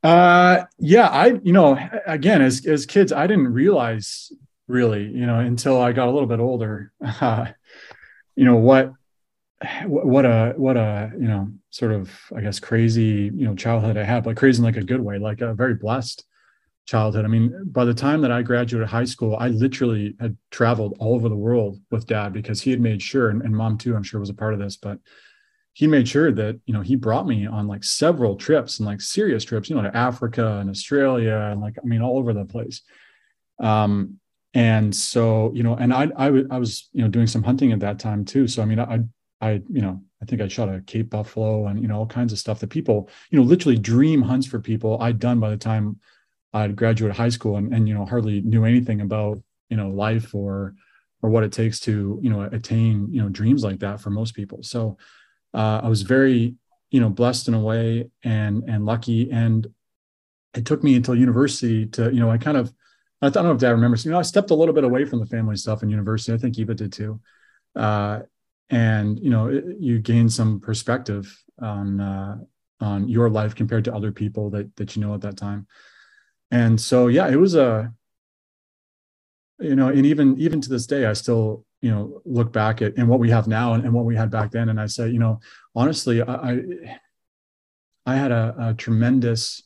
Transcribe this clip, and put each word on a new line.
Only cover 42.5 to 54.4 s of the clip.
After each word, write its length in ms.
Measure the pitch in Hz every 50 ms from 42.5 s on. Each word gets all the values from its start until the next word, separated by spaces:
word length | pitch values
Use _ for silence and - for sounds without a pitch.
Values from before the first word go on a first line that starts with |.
| 107 -
that 100 | - 101
people, 380 | - 156 - - 113 104 98 - - - - _
you 80 | - 147
know, 60 | 131
literally 340 | 120 170 180 - 151 127 113
dream 440 | 101 107 113 120 139 156 160 143 123
hunts 240 | - 127 127 135
for 120 | - - 117
people 420 | 98 - 113 110 110 110 110 117
I'd 200 | 113 117 120 107
done 180 | 110 120 123 120
by 120 | 113 107
the 60 | 107
time 440 | 104 - 113 110 110 104 104 104 - _ _ _ _ _ _ _ _ _ _ -
I'd 220 | 107 107 104 101
graduated 420 | 98 117 113 113 110 113 107 98
high 120 | - 117 120
school 280 | 120 117 - 113 101
and, 160 | 101 101 - 127
and, 140 | 113 113
you 80 | 107 107
know, 100 | 104 101
hardly 340 | 98 120 123 113 110 104 104
knew 240 | 101 113 110 117 110
anything 380 | 113 120 123 120 123 110 104 104
about, 380 | 98 107 107 104 104 107 104 - _ _ _ _ _
you 80 | 117
know, 140 | 110 101 98
life 440 | 95 98 104 107 113 117 113 113 -
or, 400 | 104 98 101 98 98 98 95 98 _ _ _ _ _ _ _ _ _ -
or 80 | 110
what 140 | 110 113 107
it 80 | 104 -
takes 260 | - 113 113 110 -
to, 380 | - - 113 104 101 98 101 -
you 100 | 170 127
know, 100 | 107 101
attain, 720 | 101 101 - 117 113 - 120 113 113 113 110 104 101 113 175
you 100 | 135 110
know, 60 | 101
dreams 340 | 92 - 101 113 135 143 117
like 180 | 101 95 92
that 200 | 104 98 101 107
for 100 | - 107
most 240 | 101 104 113 113 113
people. 280 | -